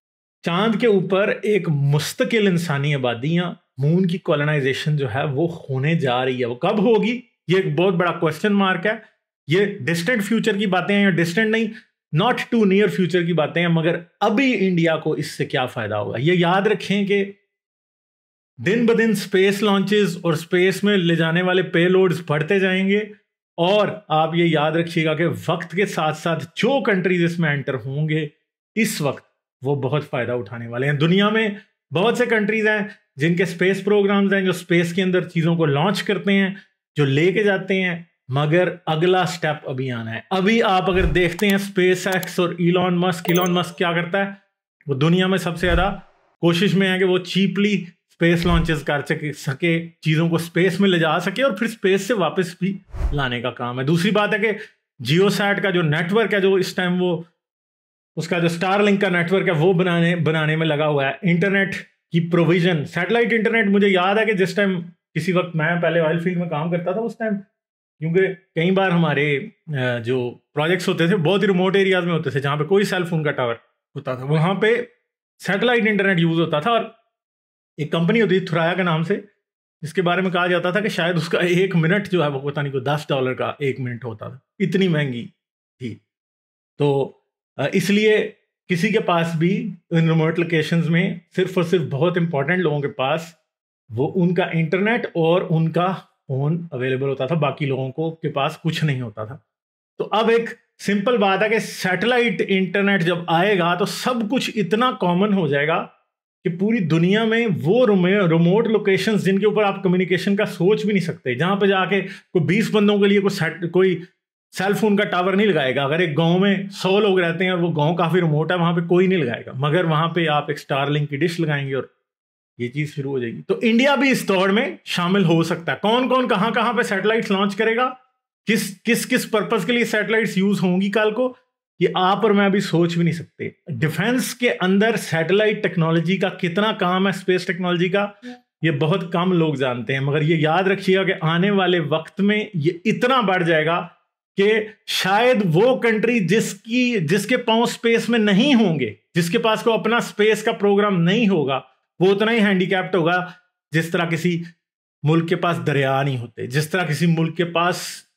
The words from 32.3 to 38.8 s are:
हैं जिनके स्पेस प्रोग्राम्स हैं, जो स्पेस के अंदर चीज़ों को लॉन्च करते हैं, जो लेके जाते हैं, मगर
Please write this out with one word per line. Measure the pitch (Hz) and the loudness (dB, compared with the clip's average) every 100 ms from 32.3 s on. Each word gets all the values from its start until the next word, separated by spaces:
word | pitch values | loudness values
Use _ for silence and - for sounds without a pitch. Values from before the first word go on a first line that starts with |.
| 226 208 220 214 | 0 0 0 0
हैं | 214 202 - _ - | -2 -4 -10 _ -4
जिनके | 156 175 180 | 0 0 -2
स्पेस | - 180 196 | 0 0 0
प्रोग्राम्स | 208 208 196 202 196 | 0 2 2 2 2
हैं, | 196 190 | 2 0
जो | |
स्पेस | 175 - 175 170 | -2 0 0 0
के | 170 | 0
अंदर | 185 180 | 0 0
चीज़ों | 180 170 160 170 | 0 -2 0 2
को | 160 | 0
लॉन्च | 139 180 202 | 2 0 -2
करते | - 190 170 | -2 -2 0
हैं, | 196 190 196 - _ _ - | 2 0 -4 -16 _ _ -2
जो | 139 | 0
लेके | 135 175 196 | 2 2 2
जाते | 202 190 196 190 | 2 0 0 -2
हैं, | 185 170 - _ - | -2 -4 -10 _ -6
मगर | 135 151 170 180 170 | -2 2 2 2 -2